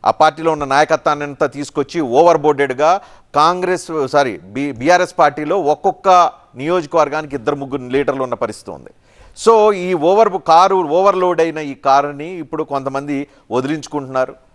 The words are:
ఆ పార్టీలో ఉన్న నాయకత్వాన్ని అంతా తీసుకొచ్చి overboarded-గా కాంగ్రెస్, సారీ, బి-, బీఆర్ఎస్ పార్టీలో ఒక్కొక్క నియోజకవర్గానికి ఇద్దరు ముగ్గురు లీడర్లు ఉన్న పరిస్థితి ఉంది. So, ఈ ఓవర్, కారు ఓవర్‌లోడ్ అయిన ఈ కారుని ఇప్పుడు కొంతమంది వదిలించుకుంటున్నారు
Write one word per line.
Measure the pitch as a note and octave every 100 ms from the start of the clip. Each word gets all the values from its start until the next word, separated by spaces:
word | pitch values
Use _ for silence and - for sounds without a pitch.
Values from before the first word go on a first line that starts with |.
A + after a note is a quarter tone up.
ఆ | G#2
పార్టీలో | - D#3 D3+ E3
ఉన్న | D#3
నాయకత్వాన్ని | C#3+ C3+ D3+ D#3 E3 D3
అంతా | C#3+ C#3 D3
తీసుకొచ్చి | C#3+ C#3+ - C#3 E3+
overboarded-గా | C3+ B2 E3+ D#3+ D3 C#3 C#3+ B2+ D3+ F#3+ - - _
కాంగ్రెస్, | C#3+ D#3 F3+ F3+ F3+ - D#3+ C3+
సారీ, | C#3+ C3+ F#2
బి-, | F2+ A2 C#3+
బీఆర్ఎస్ | A#2 C3+ F3+ F3+ -
పార్టీలో | D3+ C#3+ D3+ G3
ఒక్కొక్క | D3 D3+ G3 F#3+ G3 F3+ E3 - _ A#2+
నియోజకవర్గానికి | C#3+ F3+ D3 E3 D3 D3+ D#3 C#3
ఇద్దరు | A2+
ముగ్గురు | C#3+ C3+ C3+
లీడర్లు | B2 C3+ C#3+ C#3
ఉన్న | C3
పరిస్థితి | A#2 A#2 G#2+ -
ఉంది. | D2+ A1+ _ _ _ - - G#3+
So, | A3+ G#3+
ఈ | G3+ F3+
ఓవర్, | F3+ D#3 G3+ A3 F#3 -
కారు | E3 F#3+ F#3+
ఓవర్‌లోడ్ | D#3+ E3 G3 F#3 F3+ E3+
అయిన | E3 D#3
ఈ | D3+
కారుని | C3 C#3 C#3 C#3+ C#3+ D#3 F#3
ఇప్పుడు | C#3+ D#3
కొంతమంది | D#3 C#3 C3+ C3+ C#3+ C#3 C#3+ _ _
వదిలించుకుంటున్నారు | A#2+ C3 D#3 - D3 C3+ C3 C3 - _